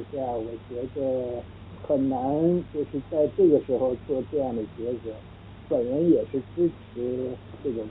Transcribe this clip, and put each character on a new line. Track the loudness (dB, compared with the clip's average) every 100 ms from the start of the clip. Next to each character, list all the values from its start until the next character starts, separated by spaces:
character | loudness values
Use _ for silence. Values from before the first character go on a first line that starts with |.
| -6
下， | -4
我 | -2 -2 -4 -8 -10
觉 | -8 -6
得 | -2 0 0 -2 -6 -8 -14 -16 -14 0
很 | 2 2
难 | 2 0 4 4 4 0
就 | -4
是 | -4 -4 -2
在 | 2 2 6
这 | 8
个 | 8
时 | 6 2
候 | 2 0 -2
做 | -2 0
这 | -2
样 | 0 -2
的 | -4 -6
抉 | -6 -4
择。 | -6 -10 -14 -18 -18 -18 -2
本 | 0
人 | 2 2 6
也 | 6 4
是 | -2 -4 0
支 | 0 0 -10
持 | -6 -4 -2 -4 -6 -12 -6
这 | -4
种 | -2 -6